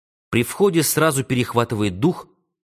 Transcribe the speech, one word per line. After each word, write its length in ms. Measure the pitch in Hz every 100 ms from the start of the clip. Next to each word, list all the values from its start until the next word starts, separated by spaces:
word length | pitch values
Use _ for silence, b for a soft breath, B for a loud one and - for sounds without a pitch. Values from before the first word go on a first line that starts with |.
| _ _ _
При 140 | 113
входе 380 | 117 - 202 165
сразу 420 | 143 - 156 135
перехватывает 760 | 127 123 120 117 117 107 104 92
дух 260 | 156 - - _ _ _